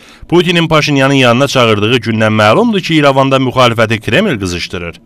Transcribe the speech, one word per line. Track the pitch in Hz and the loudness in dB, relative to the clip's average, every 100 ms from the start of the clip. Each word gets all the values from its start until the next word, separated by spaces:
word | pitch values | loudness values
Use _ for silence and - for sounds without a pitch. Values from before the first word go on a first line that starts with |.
| - - - | -20 -20 -2
Putinin | 170 175 175 165 | 0 2 0 0
Paşinyanın | 156 147 139 135 139 123 | 0 0 0 2 2 2
yanına | 120 139 | 2 0
çağırdığı | 135 117 104 104 127 | 0 0 0 0 -2
gündən | 113 110 110 107 | -2 -2 0 2
məlumdur | 107 131 240 202 180 | 2 2 0 -2 -2
ki, | 160 | 0
İrəvanda | 143 135 135 135 | 2 2 0 0
müxalifəti | 131 120 123 113 110 113 | -2 0 0 2 -2 -2
Kreml | 107 131 214 120 | -2 -2 -2 -4
qızışdırır. | 95 87 - 92 85 80 | -6 -8 -10 -12 -12 -16